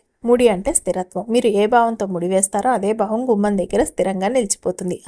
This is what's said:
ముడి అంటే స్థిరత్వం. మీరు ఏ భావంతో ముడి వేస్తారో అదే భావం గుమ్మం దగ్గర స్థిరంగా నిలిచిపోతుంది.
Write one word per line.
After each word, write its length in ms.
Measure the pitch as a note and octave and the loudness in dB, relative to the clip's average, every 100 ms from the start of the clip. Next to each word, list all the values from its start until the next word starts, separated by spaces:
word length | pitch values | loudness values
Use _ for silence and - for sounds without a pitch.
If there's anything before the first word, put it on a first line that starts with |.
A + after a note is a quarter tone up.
| _ _ | _ _
ముడి 240 | A#3 A#3+ A#3+ | 0 4 4
అంటే 240 | F#3 G3+ | 2 -2
స్థిరత్వం. 520 | E4+ - F3+ F3+ - A3 | -2 -2 -4 -4 -6 -2
మీరు 180 | A#3+ B3 | 0 2
ఏ 200 | G3 G#3+ | 2 4
భావంతో 400 | A#3+ A#3 A3+ G3+ | 4 2 0 -4
ముడి 220 | F3 F3 | -4 -2
వేస్తారో 420 | F#3+ F#3+ G#3+ B3+ | 0 0 0 0
అదే 220 | A#3 G3 | 0 0
భావం 380 | A3 G3+ A3 B3+ | -2 -2 -2 0
గుమ్మం 280 | G#3 G#3 G3+ | 0 2 0
దగ్గర 260 | F3 G3+ | 0 0
స్థిరంగా 440 | D4+ - F3+ F#3 F#3+ | 0 0 -2 -2 -2
నిలిచిపోతుంది. 760 | C4 G3+ - - F3+ F3+ F3 | 0 -2 -4 -6 -6 -6 -6